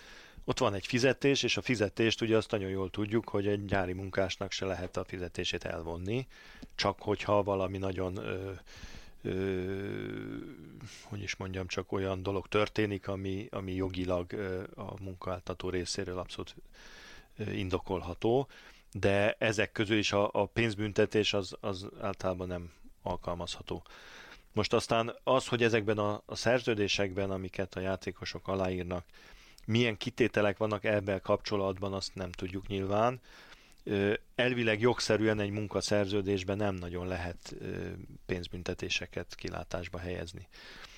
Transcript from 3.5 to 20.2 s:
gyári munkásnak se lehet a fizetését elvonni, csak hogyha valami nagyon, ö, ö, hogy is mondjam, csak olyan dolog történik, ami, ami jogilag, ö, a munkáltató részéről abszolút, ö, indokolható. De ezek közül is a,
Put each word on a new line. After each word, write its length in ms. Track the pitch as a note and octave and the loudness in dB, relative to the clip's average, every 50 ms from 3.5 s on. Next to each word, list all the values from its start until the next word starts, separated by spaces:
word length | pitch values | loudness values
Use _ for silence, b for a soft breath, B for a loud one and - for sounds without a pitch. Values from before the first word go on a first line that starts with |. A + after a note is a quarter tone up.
| G#2 G2+ G2+ | 2 0 0
gyári 280 | F#2+ G2 G2 F2+ F#2 | 2 2 2 2 0
munkásnak 600 | F#2 F#2+ G2 F#2+ - F#2+ F#2+ F2+ - - G2 F#2+ | -2 -4 -6 -2 0 2 2 2 0 -4 -4 -6
se 140 | - - F#2+ | -4 -4 -2
lehet 300 | F#2+ F2+ F2+ F2+ F2+ - | -2 -2 -2 -4 -4 -4
a 80 | F#2+ F#2 | -4 -6
fizetését 600 | - - F#2+ F2+ F2 - - F2+ - - E2+ - | -4 -6 -6 -8 -6 -4 -4 -2 -2 -2 -2 -4
elvonni, 600 | - F2 E2+ E2 E2 E2+ F2 F2+ G2 A2+ C3 C3 B B B B B B B B B B | -4 -4 -4 -6 -6 -6 -4 -4 -2 -2 -2 -4 B B B B B B B B B B
csak 280 | - - G2+ F#2+ - | 0 0 0 0 0
hogyha 400 | - G#2 G2+ - - - G#2 G#2 | -2 -2 -2 0 2 4 4 4
valami 360 | G2 G2+ G2 F#2+ F#2+ F#2 G2 F#2+ | 4 4 2 2 0 0 -2 -2
nagyon, 380 | F#2+ F#2+ F#2 F#2 F#2 F2+ F#2 | -2 -2 -2 -2 -2 -2 -2
ö, 360 | G#2+ A2+ G#2+ G2+ F#2+ F#2+ G2 F#2+ - B B B B B B B B B B B - | -4 -4 -4 -4 -4 -4 -6 -8 -10 B B B B B B B B B B B -8
ö, 1120 | - G2 F#2 F#2 F#2+ G2 F#2+ F#2 F#2 F#2+ G2 G2 G2+ G2+ G2+ G#2 - G#2 G#2 G#2+ G#2+ G#2+ - - - - - - D#2 D#2+ - G#2 A2+ G#2+ B B | -4 -2 -2 0 0 0 0 -2 -2 -4 -4 -4 -4 -6 -6 -6 -6 -6 -8 -8 -8 -8 -8 -10 -10 -12 -14 -16 -16 -18 -16 -16 -16 -16 B B
hogy 200 | B - G#2+ G2+ | B -10 -10 -8
is 140 | G2 - - | -6 -6 -6
mondjam, 300 | - G2 F#2+ F#2 F#2+ F#2 | -6 -6 -6 -4 -4 -4
csak 260 | F2+ - G2 F#2 - | -4 -4 -4 -4 -2
olyan 300 | G2+ G2 F#2+ F#2+ F#2+ F#2 | -2 0 0 0 -2 -2
dolog 260 | F#2 G2 G2 F#2 - - | -2 -2 -2 -2 -2 2
történik, 600 | - G#2 G#2+ - - A2 G#2+ G2+ G2+ F#2+ - - | 2 2 2 4 2 2 2 2 0 -2 -4 -4
ami, 380 | G2 F#2+ F#2+ G2 F#2+ G2 A2 - | -4 -4 -2 -4 -4 -4 -6 -6
ami 220 | - G#2+ F#2+ F#2 | -8 -6 -4 -2
jogilag, 600 | F#2 F#2 F#2+ F#2+ F2+ F#2 F2+ F2+ F2+ F2 F2+ - | 0 0 0 0 0 -2 0 0 0 0 0 -2
ö, 300 | - G#2+ G2+ F#2 F#2 F#2 - - - | -4 -4 -4 -4 -4 -4 -6 -8 -10
a 280 | - G2+ G2 - G2 | -10 -10 -10 -8 -8
munkáltató 680 | F#2+ F#2+ F#2 F2+ - F#2 F#2 F2+ - - F2+ - - F#2 | -10 -10 -10 -8 -6 -6 -6 -4 -4 -6 -6 -4 -4 -2
részéről 480 | F2 F#2 F2 - - G2+ G2 F2+ F2+ F2+ | -2 -2 -2 -2 -4 -4 -4 -4 -4 -6
abszolút, 360 | E2+ - - - F2 - - - - - B B B B B B B B B B B B - | -6 -6 -8 -10 -10 -10 -12 -16 -20 -20 B B B B B B B B B B B B -10
ö, 140 | - G#2+ G2+ | -8 -6 -4
indokolható. 960 | G2+ G#2 G2 F#2 F#2 F2 - - F#2+ F2 - F2 E2+ - - A2+ A#2+ C3+ C3+ B B B B B B B B B | -2 -2 -2 0 -2 -2 0 -2 -2 -2 -2 -6 -4 0 2 4 4 4 2 B B B B B B B B B
De 400 | - G2 F#2 G2 G2 G2+ G2+ A2+ - - | -2 0 2 4 4 4 4 2 2 2
ezek 340 | A2+ A2 G#2 G#2 G2+ - | 2 2 2 2 0 0
közül 260 | - - G#2+ G2 A2 G#2+ | 0 0 2 4 4 4
is 140 | G2 - | 4 4
a, 160 | G#2 G2+ | 4 4